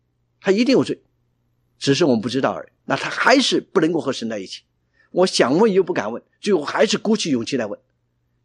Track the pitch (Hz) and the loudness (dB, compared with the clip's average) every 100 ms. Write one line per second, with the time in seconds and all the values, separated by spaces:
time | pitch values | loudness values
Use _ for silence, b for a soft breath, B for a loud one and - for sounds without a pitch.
0 | _ _ _ _ - 196 247 233 131 - | _ _ _ _ 0 2 4 2 2 -4
1 | _ _ _ _ _ _ _ _ - 139 | _ _ _ _ _ _ _ _ -2 2
2 | 170 120 110 123 127 87 - _ - 139 | 2 2 0 -2 -2 -4 -10 _ -6 -4
3 | 165 - - 269 247 165 - 196 156 170 | -4 -2 2 4 4 -2 -2 0 0 0
4 | 135 123 113 110 92 - _ _ _ _ | -4 -6 -8 -8 -10 -16 _ _ _ _
5 | _ - 185 - 127 151 226 190 180 175 | _ 0 0 2 2 4 4 2 0 -2
6 | 104 117 - _ - 185 143 147 202 202 | -6 -10 -14 _ -2 -2 -2 0 0 0
7 | 202 214 180 127 113 135 110 101 _ _ | 0 -2 0 -2 -2 -6 -6 -10 _ _
8 | _ _ _ _ | _ _ _ _